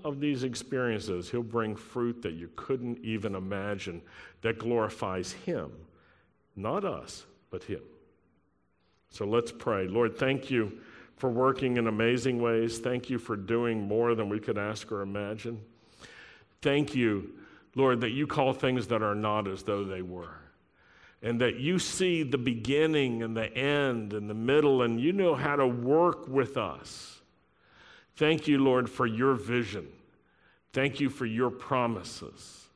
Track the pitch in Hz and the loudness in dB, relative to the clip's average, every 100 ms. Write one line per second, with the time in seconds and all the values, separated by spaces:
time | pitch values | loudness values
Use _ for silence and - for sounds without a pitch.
0 | 151 139 147 131 131 117 - 131 123 107 | -6 -2 0 0 -2 -4 -4 0 0 0
1 | 98 90 87 120 113 117 110 107 - 123 | -2 -4 -2 -4 -2 -2 -2 -4 -8 -2
2 | 120 120 98 82 85 - - 131 120 117 | -2 -2 -6 -8 -10 -10 -4 -4 -4 -6
3 | 110 110 104 95 95 101 101 98 95 85 | -4 -4 -2 -4 -4 -4 -4 -6 -6 -10
4 | - - - - 113 110 113 117 107 - | -12 -20 -20 -6 -4 -2 0 0 0 -2
5 | 101 92 90 - - 139 71 - 80 _ | -4 -2 -6 -8 -4 -4 -4 -12 -20 _
6 | _ _ _ _ _ 98 104 185 196 80 | _ _ _ _ _ -8 -4 -2 -4 -6
7 | - - - _ - 92 - 78 - - | -10 -16 -18 _ -12 -12 -8 -10 -10 -20
8 | _ _ _ _ _ _ _ _ _ _ | _ _ _ _ _ _ _ _ _ _
9 | _ - 101 117 117 - 127 101 92 110 | _ -6 0 2 0 -4 -2 0 0 2
10 | 113 110 135 135 - 123 104 - - - | 2 2 0 0 0 0 0 -4 -18 -20
11 | - - 131 117 131 131 127 123 113 107 | -20 -4 -2 4 4 4 2 2 2 4
12 | 113 123 127 120 117 113 113 113 123 123 | 4 4 2 2 2 2 2 -2 -2 -4
13 | - 120 - 104 95 117 120 113 101 110 | -2 -4 -4 -6 0 0 0 0 0 2
14 | 117 117 101 104 113 104 104 107 - 104 | 2 2 0 -2 -2 -2 -2 -4 -6 -6
15 | 98 101 104 110 117 113 107 _ _ - | -4 -4 -4 -6 -8 -10 -14 _ _ -20
16 | - - - - _ - 147 143 147 127 | -20 -20 -20 -20 _ -4 2 2 2 2
17 | 113 98 - - - - _ 127 135 120 | 2 2 -4 -14 -20 -20 _ 2 4 4
18 | 117 131 147 151 131 131 131 127 104 113 | 0 -2 -2 2 2 2 2 0 0 0
19 | 107 104 107 107 98 95 - 101 95 92 | 0 0 0 0 0 -4 -2 -2 -2 -6
20 | 90 90 85 - - _ _ _ _ - | -8 -10 -12 -16 -20 _ _ _ _ -20
21 | - - 113 117 123 104 143 180 - - | -20 -10 -4 2 2 2 0 0 0 0
22 | 185 165 139 131 123 117 110 143 160 151 | 2 2 0 0 0 -2 0 2 4 4
23 | 131 117 113 110 110 120 139 147 139 117 | 2 0 -2 -2 -4 -2 0 2 2 0
24 | 104 104 104 107 120 147 147 131 120 117 | -4 -6 -6 -2 2 6 6 6 4 2
25 | 147 196 180 135 147 143 131 120 123 156 | 2 4 2 2 2 4 2 2 2 6
26 | 175 - 131 135 120 127 95 67 - - | 6 2 -2 0 0 0 -4 -6 -14 -16
27 | - - _ _ _ _ _ - - - | -16 -20 _ _ _ _ _ -20 -20 -20
28 | _ - 151 156 151 143 135 127 120 - | _ 0 2 4 4 4 6 4 2 0
29 | 120 110 135 123 92 120 107 98 - - | 0 2 2 2 0 -2 -2 -6 -12 -18
30 | - _ _ _ _ _ _ 131 135 - | -20 _ _ _ _ _ _ -2 0 0
31 | 135 - 117 113 123 123 - 131 117 104 | -2 0 -2 0 0 -2 -2 0 0 -2
32 | 85 - 82 - - - - | -8 -14 -16 -18 -20 -20 -20